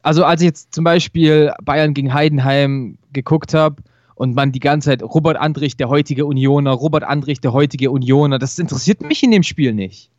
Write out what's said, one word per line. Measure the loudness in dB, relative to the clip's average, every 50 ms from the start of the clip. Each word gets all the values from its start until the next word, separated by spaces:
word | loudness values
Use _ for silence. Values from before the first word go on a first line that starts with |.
also | -2 0 2 2 4
als | 2 2 2
ich | 2
jetzt | 0 0 -2 -8 _ -6
zum | -2 0
Beispiel | 2 2 2 0 -2 0 2 4 4 6 4 4 2 0 -4
Bayern | -6 -4 -2 0 0 0 0
gegen | -2 -2 -2 0
Heidenheim | 0 0 2 2 0 0 2 2 2 2 0 -2 -4 -6 -10 -14 -18 _ _
geguckt | -10 -8 -4 -2 -2 -2 -2 -2 0
hab | 0 2 0 -2 -6 -16 _ _ _ _ _ _
und | -6 -4 -2 0
man | 0 0 0
die | -2 -2
ganze | 0 0 0 0 0 0
Zeit | -2 -2
Robert | -2 -2 -2 0 0 0 0
Andrich, | 0 -2 -4 -2 -4 -4 -6 -4
der | -4 -2 0
heutige | 0 0 0 0 -2 -4 -2
Unioner, | -2 -2 0 2 2 2 2 2 0
Robert | 0 0 0 0 -2 -2 -2
Andrich, | -2 -4 -4 -4 -4 -6 -4
der | -2 0
heutige | 0 2 0 0 0 -2 -2 -2
Unioner, | -2 0 0 2 2 4 4 2 0 -2
das | -4 -6 -6 -6
interessiert | -6 -6 -6 -4 -2 -2 -2 -2
mich | -2 -6 -4 0
in | 2 4
dem | 4 4
Spiel | 2 0 -2 -2 -2 -2 -2
nicht. | -2 -6 -8 -10 -16 -20 _ _